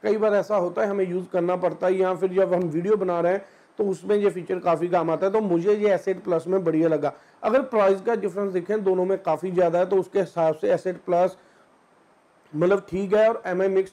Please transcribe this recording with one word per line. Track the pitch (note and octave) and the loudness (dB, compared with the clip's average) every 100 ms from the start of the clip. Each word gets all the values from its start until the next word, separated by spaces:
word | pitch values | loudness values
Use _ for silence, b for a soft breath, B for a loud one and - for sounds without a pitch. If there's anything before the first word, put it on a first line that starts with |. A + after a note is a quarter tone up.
कई | G#3+ A3 | -2 0
बार | G#3+ | 2
ऐसा | G3+ - G#3 | 0 0 -2
होता | F3 F3 | -2 -2
है, | G#3 | -2
हमें | G3 F#3 | -2 -2
यूज़ | F#3 F3+ | -4 -4
करना | F3+ F3 F3+ | -2 0 0
पड़ता | F3+ D#3 F#3 | -2 0 -2
है, | |
या | F#3 F#3 | 2 0
फिर | F3+ F#3 | 0 -2
जब | F#3 F3+ | 2 2
हम | F3+ | 2
वीडियो | F3 D#3 F#3+ G#3 | 0 -2 0 0
बना | F#3 F3 | 0 0
रहे | E3+ | 0
हैं, | G3 B B B - | -2 B B B -6
तो | |
उसमें | G3+ D#3+ F#3+ G#3 | -4 -4 -2 0
ये | G3+ | 0
फीचर | F3 E3 F#3 | -2 -6 -4
काफ़ी | F3 D#3+ F3 | 0 0 0
काम | F3 E3 | 0 0
आता | G3+ G3 | 0 0
है। | |
तो | A3 | 0
मुझे | G3+ E3+ F#3+ | 0 0 2
ये | G#3 G#3 | 2 2
एसेट | F3+ F#3+ F3+ | 0 -2 -6
प्लस | G3 E3 E3+ | -2 -2 0
में | F#3+ | -2
बढ़िया | E3 D#3 E3 | 0 2 2
लगा। | D#3 C#3+ B B B | 0 -2 B B B
अगर | G#3+ C4 | 0 0
प्राइस | C4 A3 G3 G3 | 0 2 2 2
का | G3+ | 0
डिफरेंस | A3 G3 F#3 G3+ | -2 -2 -4 -4
देखें, | F#3 F3 G#3+ | -4 -4 -2
दोनों | F#3+ F#3 | 0 0
में | F#3 F#3+ | 0 -2
काफ़ी | E3+ D#3 F#3 | -2 -2 -2
ज़्यादा | F3+ E3+ F3 | 0 2 2
है, | F#3 | 2
तो | G3 | 0
उसके | F3 G3 | 0 -2
हिसाब | E3 E3+ D#3+ | -2 0 0
से | D#3 G3+ | 0 0
एसेट | F#3+ F#3+ E3+ | 0 -2 -8
प्लस | - F3 F#3 - b b b _ _ _ _ _ _ _ _ D3+ | -2 2 2 -2 b b b _ _ _ _ _ _ _ _ -2
मतलब | F3 G3 - | 2 0 -2
ठीक | F#3 G3 | -6 0
है, | G#3+ A3 | 2 2
और | A#3 F#3 | 0 -4
एम | F3+ | -2
आई | G3 | 0
मिक्स | F#3+ F#3+ | 0 -2